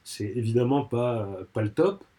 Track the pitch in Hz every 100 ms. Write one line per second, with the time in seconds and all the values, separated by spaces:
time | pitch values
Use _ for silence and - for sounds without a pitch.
0 | - - 104 117 110 117 123 139 123 120
1 | 120 117 101 95 95 - 107 - 196 196
2 | -